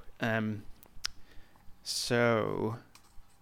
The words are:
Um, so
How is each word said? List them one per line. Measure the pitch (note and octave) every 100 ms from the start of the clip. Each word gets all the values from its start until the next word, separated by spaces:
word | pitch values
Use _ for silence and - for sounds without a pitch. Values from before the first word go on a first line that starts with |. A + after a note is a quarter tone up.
| - -
Um, | A#2 A2+ G#2+ G#2 - - - - - - - - - - - -
so | - - - A#2+ A#2+ A2+ G#2 F#2+ G#2+ A#2 - - - - - -